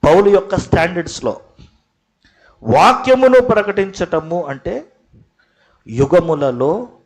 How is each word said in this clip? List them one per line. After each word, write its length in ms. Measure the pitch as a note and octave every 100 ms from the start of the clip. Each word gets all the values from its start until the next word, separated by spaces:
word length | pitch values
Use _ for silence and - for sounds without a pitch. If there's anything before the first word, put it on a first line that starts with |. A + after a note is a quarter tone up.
పౌలు 260 | D3 E3+ G3+
యొక్క 260 | G3 - F#3
స్టాండర్డ్స్లో 840 | - F#3 E3+ F3 D#3 - B2+ F#2+ _ _ - _ _ _ _ _ _ _ _ _
వాక్యమును 800 | A2+ B2+ G3+ B3+ B3+ B3+ C4 B3+
ప్రకటించటము 1040 | A#3+ G#3+ G3+ G3 G3 F#3+ F3 E3 D#3 F3 D3
అంటే 460 | C3+ F3 A#3 D#4+ _ _ _ _ _ _ _ _ _ -
యుగములలో 1000 | A2+ C#3 E3+ E3 D3+ C#3 B2 C3+ F#3+ B3 _